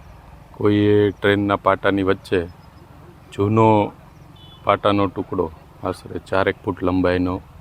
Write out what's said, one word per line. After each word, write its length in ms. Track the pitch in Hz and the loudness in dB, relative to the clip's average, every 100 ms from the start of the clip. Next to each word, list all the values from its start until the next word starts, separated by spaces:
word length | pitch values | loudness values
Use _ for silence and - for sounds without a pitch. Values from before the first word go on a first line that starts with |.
| - - - - - | -20 -20 -20 -20 -20
કોઈએ 580 | - 107 104 104 104 104 | -4 0 2 2 2 2
ટ્રેનના 460 | 92 104 101 101 101 | 0 0 0 0 0
પાટાની 460 | 95 95 101 98 | 0 0 0 0
વચ્ચે 460 | 95 98 - 95 85 - - - - - - - - | -2 -4 -2 -4 -4 -12 -20 -20 -20 -20 -20 -20 -14
જૂનો 600 | - 101 110 110 107 104 - - - - - - - | -4 0 4 4 4 0 -8 -20 -20 -20 -20 -20 -10
પાટાનો 420 | - 101 104 101 98 | -2 0 2 0 -2
ટુકડો 440 | - 95 95 82 - - - | -4 -8 -4 -6 -8 -20 -10
આશરે 340 | 95 90 95 90 | -8 -8 -10 -12
ચારેક 380 | - 95 98 92 | -4 -2 -2 -2
ફૂટ 180 | - 90 | -6 -4
લંબાઈનો 580 | 90 92 90 90 90 92 - - | -2 0 0 0 -2 -6 -12 -20